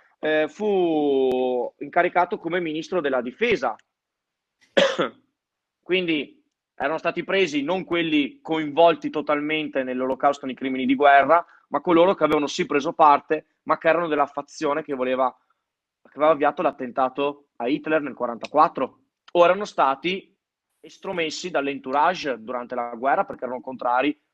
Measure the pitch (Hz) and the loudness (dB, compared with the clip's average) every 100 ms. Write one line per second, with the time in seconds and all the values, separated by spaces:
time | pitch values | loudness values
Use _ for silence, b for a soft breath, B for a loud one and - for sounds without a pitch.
0 | b b 156 156 151 - 208 196 170 156 | b b -2 0 0 -2 -2 2 2 2
1 | 147 135 131 127 127 123 110 - 143 175 | 2 2 2 2 0 -2 -4 -8 -4 0
2 | 175 185 175 214 170 180 170 156 156 185 | 2 2 0 -2 -4 -4 -4 -6 -4 -2
3 | 143 131 120 123 240 180 123 110 _ _ | -2 -2 -4 -2 0 0 -2 -6 _ _
4 | _ _ _ _ _ _ _ - - - | _ _ _ _ _ _ _ 2 2 2
5 | 123 - _ _ _ _ _ _ - 185 | -4 -4 _ _ _ _ _ _ -4 -2
6 | 175 151 120 - _ _ _ - 139 156 | 0 -2 -4 -14 _ _ _ -6 -4 -2
7 | 170 170 170 190 180 147 139 190 170 170 | -4 -6 -2 0 0 0 -2 -4 -2 -2
8 | 170 151 135 - - 160 151 139 170 151 | 0 0 0 -6 -6 -4 -2 4 4 4
9 | 147 151 143 147 147 156 151 139 127 127 | -2 -6 -2 -2 -2 -4 -4 -6 -4 -4
10 | 131 127 143 139 135 123 135 131 127 135 | -4 0 0 -2 -6 -8 -6 -4 0 4
11 | 143 139 135 165 - b b 143 180 165 | 8 8 6 2 2 b b -6 2 4
12 | 175 185 151 151 143 - 175 143 147 165 | 4 4 2 0 -2 -4 -2 -2 -2 4
13 | 151 143 - 156 - _ - 156 165 160 | 6 6 2 -6 -6 _ -4 -2 2 0
14 | 170 147 139 - 135 - 151 147 151 135 | 0 0 -2 -4 -12 -6 -4 -4 -4 -4
15 | 127 127 127 - _ _ _ _ _ _ | -2 0 -2 -4 _ _ _ _ _ _
16 | _ 135 151 156 143 143 156 - 127 117 | _ 0 2 4 2 0 -4 -4 -8 -2
17 | 131 139 143 143 _ - 120 151 156 156 | -2 -2 -6 -6 _ -8 -4 -4 0 -2
18 | 147 113 120 117 120 151 165 - 127 _ | -2 -8 -8 -8 -4 2 2 2 -8 _
19 | _ _ - 175 170 190 208 - 139 135 | _ _ -4 2 4 4 -2 0 0 0
20 | 175 190 - _ _ _ _ _ 160 - | -4 -6 -10 _ _ _ _ _ -20 -18
21 | 185 175 160 143 175 156 139 139 131 139 | -10 -6 -6 -6 -6 -4 -4 -6 -4 0
22 | 160 180 147 117 110 123 120 123 120 117 | 0 0 -6 -8 -8 -10 -8 -8 -8 -4
23 | 131 160 - 110 123 127 120 127 123 123 | -2 0 -2 -6 -10 -10 -10 -6 -2 0
24 | 143 143 _ | 0 -4 _